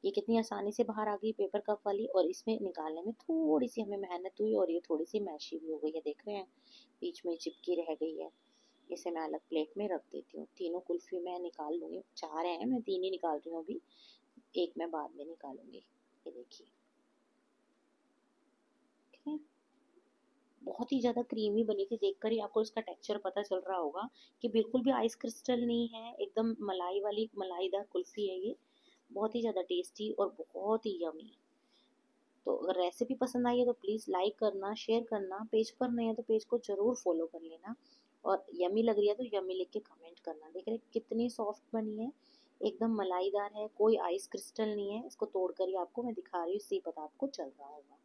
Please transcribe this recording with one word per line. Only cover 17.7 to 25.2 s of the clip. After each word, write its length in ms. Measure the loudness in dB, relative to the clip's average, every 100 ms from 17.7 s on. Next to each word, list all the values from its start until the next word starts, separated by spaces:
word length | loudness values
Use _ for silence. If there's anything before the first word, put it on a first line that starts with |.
| _ _ _ _ _ _ _ _ _ _ _ _ _ _
ठीक 140 | _ -6
है, 100 | -6 -8 _ _ _ _ _ _ _ _ _ _ _
बहुत 300 | -12 -8 -2
ही 80 | 2
ज़्यादा 220 | 2 0
creamy 400 | -2 0 2 2
बनी 220 | 2 0 0
थी। 120 | 0
देखकर 340 | 0 0 0
ही 80 | 0
आपको 220 | 0 0
इसका 200 | 0 -2
texture 360 | -8 -12 -4 -2
पता 220 | -2 -2
चल 200 | 0 -2 0
रहा 100 | 0
होगा 300 | 0 -2 -8 -10 -20 _
कि 40 | 2
बिल्कुल 320 | 2 4 4
भी 100 | 4
ice 220 | 4 2
crystal 440 | 0